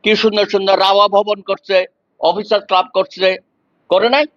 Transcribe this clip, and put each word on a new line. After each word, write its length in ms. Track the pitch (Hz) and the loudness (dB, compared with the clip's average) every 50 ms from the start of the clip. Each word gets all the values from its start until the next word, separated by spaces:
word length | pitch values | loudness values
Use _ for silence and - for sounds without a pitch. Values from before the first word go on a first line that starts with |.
| - | 0
কি 80 | 208 214 | -2 -2
সুন্দর 300 | 208 - 220 202 208 202 202 - | 0 0 0 0 0 -2 -2 -2
সুন্দর 220 | 196 190 196 196 185 190 | -2 0 0 0 2 2
রাওয়া 200 | 190 196 202 208 208 196 | 0 2 2 2 2 2
ভবন 240 | 196 208 208 208 202 190 - | 0 0 0 -6 -8 -6 -8
করছে, 280 | 196 - _ - 196 185 185 - _ _ _ _ _ _ | -8 -8 _ -2 -2 -2 -2 -2 _ _ _ _ _ _
অফিসার 400 | - 160 180 202 208 208 220 202 196 - | -2 -2 -2 -2 -4 -2 -2 -2 -2 0
ক্লাব 180 | 196 185 185 185 _ | -2 -2 -2 0 _
করছে, 320 | 190 190 185 - 180 185 185 185 - _ _ _ _ _ _ _ _ _ _ | -4 -4 -4 -6 -2 -2 -2 -2 -2 _ _ _ _ _ _ _ _ _ _
করে 180 | 175 190 208 240 254 | 0 0 2 2 2
নাই? 120 | 285 302 - _ | 0 0 -2 _